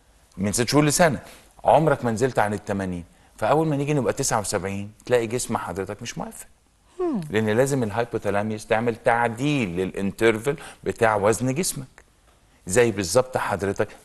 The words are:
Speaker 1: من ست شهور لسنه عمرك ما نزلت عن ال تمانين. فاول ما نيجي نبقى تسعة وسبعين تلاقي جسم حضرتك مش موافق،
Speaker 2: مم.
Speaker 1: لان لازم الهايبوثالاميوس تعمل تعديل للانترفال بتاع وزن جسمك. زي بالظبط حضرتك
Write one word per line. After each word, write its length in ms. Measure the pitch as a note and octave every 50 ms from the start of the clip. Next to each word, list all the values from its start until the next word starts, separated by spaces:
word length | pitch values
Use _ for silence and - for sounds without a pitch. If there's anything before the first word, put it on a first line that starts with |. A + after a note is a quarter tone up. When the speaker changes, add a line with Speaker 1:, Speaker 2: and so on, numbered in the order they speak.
| _ _ _ _ _ _ _ -
Speaker 1:
من 140 | F#2+ G#2
ست 160 | G2+ A2+ A#2+ A2
شهور 160 | - C#3+ D3+
لسنه 340 | D3 C#3 - F3+ D#3+ B2 F2 - - - - - _ _ - -
عمرك 420 | - A2 C#3 D#3+ D#3 C#3+ B2+ -
ما 60 | A#2+
نزلت 280 | A2+ G2+ B2 C3 A#2+ -
عن 140 | G#2+ G#2 G#2
ال 120 | G2+ -
تمانين. 380 | - G2+ G2 F#2+ F#2 F2+ F2 E2+ - _ _ _ _ _ -
فاول 300 | A2 G#2+ C3+ D#3 D#3+ D#3+
ما 80 | D3
نيجي 180 | C#3 C#3+ C#3 D3+
نبقى 200 | D3 A#2+ G2 G#2+
تسعة 260 | - C#3 - C3+ A2+
وسبعين 520 | G2+ - - G2+ F2 G2 G2 G2+ G2+ G#2 G#2+ - -
تلاقي 220 | - A#2+ B2 A#2 A2
جسم 300 | A2+ B2+ - - A2+ G2+
حضرتك 440 | - - F2 F#2 F#2+ F#2 G#2 -
مش 160 | A#2 A#2+ - E3+
موافق، 300 | - A3+ A3 - - - _ _ _ _ _ _ _ _ _ -
Speaker 2:
مم. 220 | F#4 F4 D4 G#3 D#3+ D3
Speaker 1:
لان 200 | F#2+ G#2+ A2 G#2+
لازم 340 | G#2+ A2+ C3+ C3+ C#3+ C3+ A#2+
الهايبوثالاميوس 840 | G#2 G2+ A2+ A#2 - - A2 - G#2 G2 G2+ G#2 A2 A2 G#2+ -
تعمل 300 | - A2+ A2 A#2 A#2+ A2+
تعديل 720 | G#2 - B2+ A#2 A#2 A#2+ A#2+ A2+ A2 C3+ D3 D3 C#3 A#2 F#2
للانترفال 880 | E2 F2 F#2 F2+ - - G2 G2 F2+ - A2 A2+ G#2+ A2 A2+ C#3+ D3 - - - - - -
بتاع 320 | - G2 - A#2 A2+ G#2+
وزن 380 | G#2 G2 G#2 A2 G2+ A#2+ C3 C3
جسمك. 520 | D3 F#3+ - - C#3+ C3 - _ - - _ _ _ _ _ _ _ _ _ _ _ _ -
زي 240 | F#2 A#2 A#2+ A#2
بالظبط 460 | G#2 G2+ G2 E2+ - - - - - -
حضرتك 500 | - - G#2 F2+ F#2 G2 G2+ - G#2+ - - - -